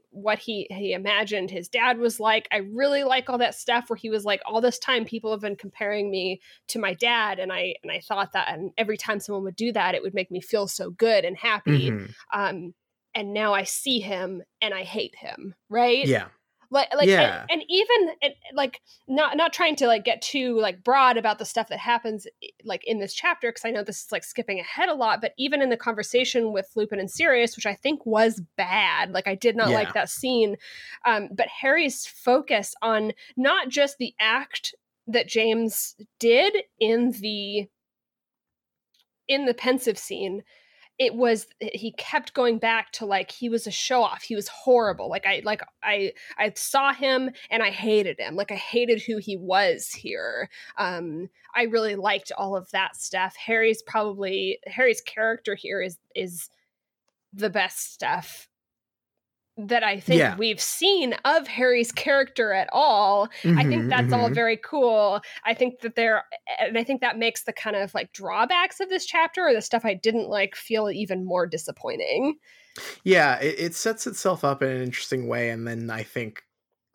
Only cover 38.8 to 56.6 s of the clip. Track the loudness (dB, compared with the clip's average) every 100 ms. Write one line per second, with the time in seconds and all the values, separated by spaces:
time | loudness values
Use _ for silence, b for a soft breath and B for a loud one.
38.8 | _ _ _ _ -2 0 0 0 0 0
39.8 | 0 -4 -4 -8 -6 -6 -10 b b b
40.8 | b -2 0 2 2 2 -2 -12 -10 -8
41.8 | -10 -10 -4 -4 -4 0 2 2 2 0
42.8 | -2 -8 -2 -2 -2 -8 -4 -4 -4 -6
43.8 | 0 2 2 0 -8 -8 -8 -4 4 4
44.8 | 4 -2 -4 -4 0 -2 -2 -4 -6 _
45.8 | -2 0 -2 -6 B B -4 -4 -2 2
46.8 | 2 2 2 2 0 -8 B 0 0 -2
47.8 | 2 2 2 -4 -6 -6 -6 -6 -2 0
48.8 | 2 2 0 -6 -6 -8 0 2 4 2
49.8 | -2 -10 -10 -8 -6 -6 -8 B B -6
50.8 | -4 -4 -8 -8 -10 b b -2 0 2
51.8 | 0 0 0 0 -2 -6 -4 -4 -4 -2
52.8 | -2 -4 -6 -4 -4 -6 -2 2 4 2
53.8 | 0 -2 -2 -4 -4 -2 -2 -4 -6 0
54.8 | 2 2 -4 -2 -2 -2 -6 -8 -6 -6
55.8 | -6 -10 _ -8 -8 -8 -14 _